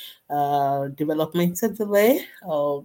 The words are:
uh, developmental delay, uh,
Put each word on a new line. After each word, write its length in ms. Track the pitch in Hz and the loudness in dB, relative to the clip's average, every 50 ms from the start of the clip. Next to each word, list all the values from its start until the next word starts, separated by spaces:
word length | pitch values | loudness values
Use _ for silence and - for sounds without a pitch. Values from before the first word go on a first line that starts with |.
| - - - _ _ - | -20 -20 -20 _ _ -6
uh, 600 | 143 147 143 143 143 143 143 139 139 139 139 139 | -2 -2 0 0 2 0 2 0 0 -2 -2 -4
developmental 840 | 139 - 151 151 156 156 160 156 160 175 175 175 175 - - 220 214 | -4 -4 -4 -2 0 0 -2 -2 0 0 0 0 0 -2 -2 -4 -2
delay, 540 | - 214 208 202 202 208 226 277 359 - - - - - 185 | -4 -4 2 4 4 6 6 4 2 0 -6 -14 -16 -8 -4
uh, 280 | 160 147 143 147 143 143 | -2 -2 0 -2 -2 -4